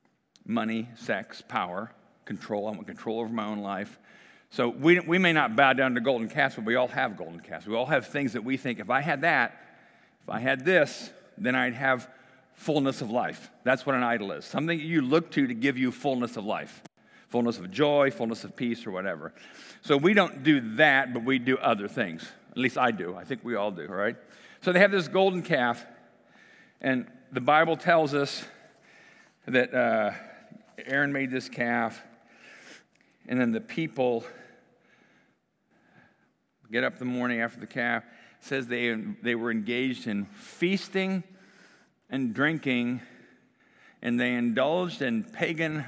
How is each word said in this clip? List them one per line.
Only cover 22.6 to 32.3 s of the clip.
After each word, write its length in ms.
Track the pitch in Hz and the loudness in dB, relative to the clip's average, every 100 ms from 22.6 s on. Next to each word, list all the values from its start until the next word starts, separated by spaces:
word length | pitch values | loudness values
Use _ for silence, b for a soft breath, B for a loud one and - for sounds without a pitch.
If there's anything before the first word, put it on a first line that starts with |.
| 127 - | -2 2
I 120 | 123 | 0
do. 240 | 104 87 | 0 -6
I 100 | 92 | -8
think 200 | 85 127 | -10 -10
we 100 | 120 | -4
all 160 | 110 104 | -2 -2
do, 140 | 90 78 | -4 -8
right? 300 | 95 104 120 - B B B | -2 -2 -4 -14 B B B
So 100 | - | 2
they 60 | 180 | 4
have 120 | 202 | 4
this 180 | 196 151 | 0 0
golden 340 | 180 190 180 | 2 2 2
calf, 420 | 160 147 120 117 - - - _ _ b b b b b | 0 0 2 -2 -8 -20 -20 _ _ b b b b b
and 260 | 135 127 - - - | -2 -2 -4 -14 -8
the 120 | - | -2
Bible 340 | 127 151 165 156 | 4 4 4 2
tells 380 | 180 170 151 | 4 4 4
us 320 | 143 139 - - B B B B B B B B B - | 2 -2 -4 -12 B B B B B B B B B 0
that, 280 | 127 123 | 2 2
uh, 380 | 127 120 113 104 B B B B - - - 120 | 2 2 2 0 B B B B -20 -20 -16 -4
Aaron 260 | 139 143 | 0 0
made 180 | 139 131 | 0 -2
this 180 | 127 123 | -4 -6
calf, 540 | - 120 120 113 - - - B | -4 0 0 -2 -6 -18 -20 B